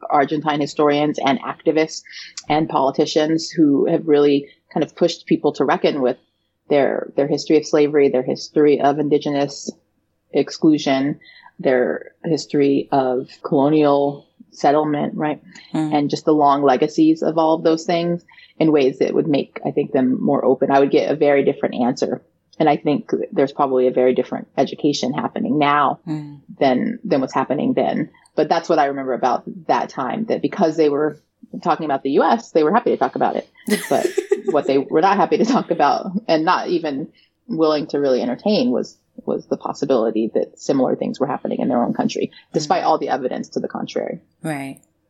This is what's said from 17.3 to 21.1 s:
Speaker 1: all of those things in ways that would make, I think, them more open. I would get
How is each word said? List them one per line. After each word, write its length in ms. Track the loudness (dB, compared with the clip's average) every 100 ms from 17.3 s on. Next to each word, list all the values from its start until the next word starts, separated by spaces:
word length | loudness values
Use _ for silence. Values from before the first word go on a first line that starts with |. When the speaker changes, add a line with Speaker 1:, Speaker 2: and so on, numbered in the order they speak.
| 0
Speaker 1:
all 160 | 2
of 80 | 2
those 200 | 2 0
things 400 | -2 -2 -2 -4 -8 -20 -20 0
in 140 | 2
ways 260 | 4 2 0
that 160 | 0
would 120 | 0 0
make, 320 | -2 -4 -8
I 60 | -4
think, 220 | -4 -2
them 280 | 0 0 0
more 220 | 0 0
open. 260 | 2 2 2
I 80 | 4
would 120 | 4
get 200 | 2 0